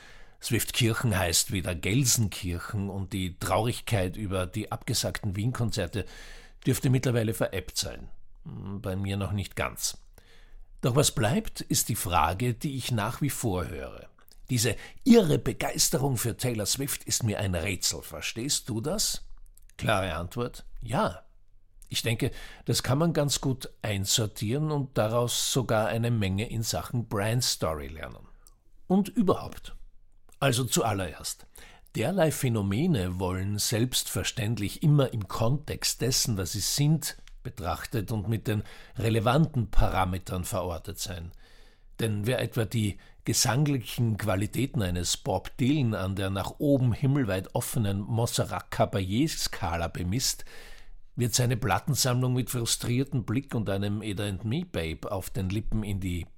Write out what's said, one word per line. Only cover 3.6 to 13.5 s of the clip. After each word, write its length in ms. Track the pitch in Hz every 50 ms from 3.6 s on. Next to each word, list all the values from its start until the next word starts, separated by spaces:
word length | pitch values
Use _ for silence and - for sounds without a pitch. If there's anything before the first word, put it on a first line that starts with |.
| 110 123 117 - - - 113 98 90 92 78
über 280 | - 107 90 95 92 90
die 280 | 82 - 110 107 - 113
abgesagten 640 | - - - 113 - - 95 85 - - 107 90
Wien-Konzerte 680 | 98 101 127 123 - 120 107 - 110 90 82 - 101 - - - - - - - - - - - - -
dürfte 240 | 135 120 - - 135
mittlerweile 440 | 123 127 - 135 117 123 110 110 113
verebbt 440 | - - - - 92 - - -
sein. 320 | - - - - - - - - - - - - - -
Bei 540 | - - - 95 98 101 98 - 98 92
mir 180 | 95 98 98 98
noch 160 | 101 98 90
nicht 240 | 104 101 90 - -
ganz. 420 | - 67 62 53 - - - - - - - - - - - - - - - - - - - - -
Doch 160 | - 127 117
was 140 | 151 147 -
bleibt, 500 | - 143 110 104 156 220 - - - -
ist 260 | - - - - -
die 80 | - 123
Frage, 580 | - - 90 87 80 73 82 90 95 123 123 110
die 220 | - - 151 135
ich 160 | 127 - -
nach 300 | 123 107 101 113 - -
wie 80 | 143 135
vor 360 | - - - 110